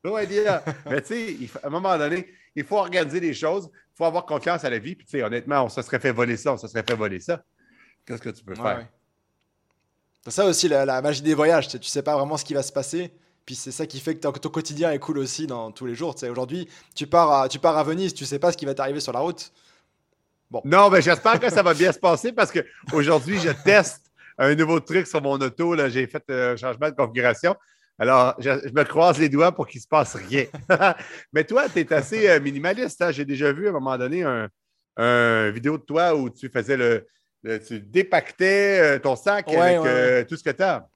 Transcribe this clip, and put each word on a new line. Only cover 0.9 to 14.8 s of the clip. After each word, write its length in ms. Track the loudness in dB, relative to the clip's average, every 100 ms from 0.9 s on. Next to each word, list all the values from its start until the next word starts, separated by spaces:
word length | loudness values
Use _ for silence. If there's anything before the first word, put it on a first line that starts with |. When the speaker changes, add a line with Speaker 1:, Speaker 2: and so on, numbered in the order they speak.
| -6
Speaker 1:
tu 60 | -4
sais, 260 | -8 -8 -10
il 80 | -12
faut, 120 | -10
à 40 | -8
un 20 |
moment 280 | -4 0 0
donné, 300 | 0 -4 -8 _ _ -10
il 80 |
faut 140 | -2 -2
organiser 420 | 0 0 -2 -2
les 140 | -4
choses, 360 | -4 -4 -4 -8
il 240 | _ _ _
faut 80 | -2
avoir 200 | -2 -4
confiance 380 | -4 -2 -2
à 60 | -2
la 80 | -4
vie. 160 | -6 -14
Puis 100 | _
tu 120 | -4
sais, 60 |
honnêtement, 400 | -4 -4 -2 0 0
on 40 |
se 120 | -4
serait 180 | -4 -2
fait 120 | -2
voler 260 | 0 0 0
ça, 160 | -4
on 40 | -4
se 100 | -6
serait 160 | -6 -4
fait 80 | -4
voler 240 | -4 -6
ça. 240 | -6 -8 _ _ _ _ _ _ _
Qu'est-ce 160 | -14
que 80 | -12
tu 140 | -16
peux 100 | -16
Speaker 2:
Ouais, 80 | -8
Speaker 1:
faire ? 160 | -6 -6
Speaker 2:
ouais. 100 | -10 _ _ _ _ _ _ _ _ _ _ _ _ _
C'est 80 | -10
ça 140 | 0 2
aussi 220 | 2 2
la, 180 | 2 2
la 160 | 0
magie 200 | -2 -2
des 120 | 0
voyages, 320 | 2 4 4 2
tu 40 |
sais, 60 | -8
tu 100 | -8
sais 120 | -6
pas 140 | -2 -2
vraiment 220 | -2 -4
ce 80 | -4
qui 80 |
va 100 | -4
se 80 | -4
passer. 400 | -6 -6 -8 -8 _ _ _ -18
Puis 80 |
c'est 180 | -14 -14
ça 140 | -10 -10
qui 140 | -8
fait 160 | -8 -4
que 60 |
ton, 100 | -4
ton 180 | -6 -8
quotidien 420 | -8 -8 -4